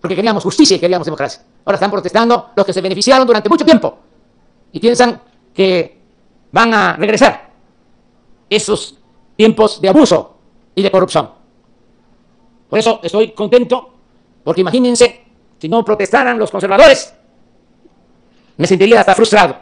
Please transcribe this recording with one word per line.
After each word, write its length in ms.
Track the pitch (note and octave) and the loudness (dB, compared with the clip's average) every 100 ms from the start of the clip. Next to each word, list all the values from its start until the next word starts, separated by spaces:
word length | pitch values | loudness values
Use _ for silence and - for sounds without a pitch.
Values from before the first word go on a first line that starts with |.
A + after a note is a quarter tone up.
porque 140 | E3+ | -8
queríamos 280 | F3+ A3 G#3 | -4 -2 -2
justicia 320 | E3+ - D#4 F#3 | -2 2 2 2
y 40 | |
queríamos 240 | E3+ F3+ D3+ | 0 -2 -4
democracia. 360 | D3+ C#3 - _ _ | -6 -8 -10 _ _
Ahora 120 | - D3+ | -6 -4
están 140 | G3 | -2
protestando 600 | G3 F3 G#3+ A#3 A#3+ - | -4 -4 -2 0 -2 -2
los 120 | - G3 | -4 -2
que 60 | |
se 80 | F3+ | -4
beneficiaron 460 | F#3 F#3+ G#3 B3+ B3+ | -4 -2 2 2 2
durante 220 | G#3+ - | 0 0
mucho 160 | E4+ | 0
tiempo 340 | D4+ C#4+ D3+ - _ _ _ _ _ _ _ | 2 0 0 -10 _ _ _ _ _ _ _
y 80 | E3 | -4
piensan 420 | A3+ A#3+ B3 - _ _ _ | 0 2 0 -2 _ _ _
que 440 | - F#3+ F3+ - _ _ _ _ _ _ | -2 0 0 -4 _ _ _ _ _ _
van 220 | - A#3 | 0 0
a 220 | A3 F#3 D#3 | 0 -2 -2
regresar 540 | G3+ G#3+ - - - _ _ _ _ _ _ _ _ _ - | -2 2 0 0 -12 _ _ _ _ _ _ _ _ _ -6
esos 480 | G#3 - G#3+ - - _ _ _ - | -4 -2 -6 -8 -20 _ _ _ 0
tiempos 440 | A3 G#3+ G#3+ - | 2 2 -2 -2
de 80 | F#3+ | 0
abuso 480 | F#3+ C#4 D#3+ - _ _ _ _ | 2 4 2 -4 _ _ _ _
y 80 | - | -6
de 80 | F#3+ | -2
corrupción. 400 | F#3+ F3+ D#3 A2+ _ _ _ _ _ _ _ _ _ _ _ _ _ _ | 0 0 -2 -6 _ _ _ _ _ _ _ _ _ _ _ _ _ _
Por 100 | G#3 | -4
eso 220 | A3 - | -2 -4
estoy 300 | E3+ G3+ A3+ | -4 -4 -4
contento, 600 | - G#3 B3 A#3+ B3 - _ _ _ _ _ | -4 0 0 0 -4 -6 _ _ _ _ _
porque 180 | - E3 | -4 0
imagínense, 640 | F3+ A#3+ B3 A#3+ A#3+ - _ _ _ _ | 0 2 0 2 0 0 _ _ _ _
si 100 | D#3 | -4
no 160 | A3+ | -2
protestaran 540 | G#3 G#3 F#3+ B3+ B3+ A#3 | -2 -2 0 0 0 -2
los 120 | G#3 | -2
conservadores, 640 | G3 G3 G3 D#4 C4+ - _ _ _ _ _ _ _ _ _ _ _ _ _ _ - | -2 0 4 4 4 -2 _ _ _ _ _ _ _ _ _ _ _ _ _ _ -6
me 100 | E3 | -2
sentiría 340 | F#3 G3 A3+ | 0 4 4
hasta 140 | G3 | 2
frustrado. 420 | F#3+ A3 G3 F3 - | 2 2 2 0 -2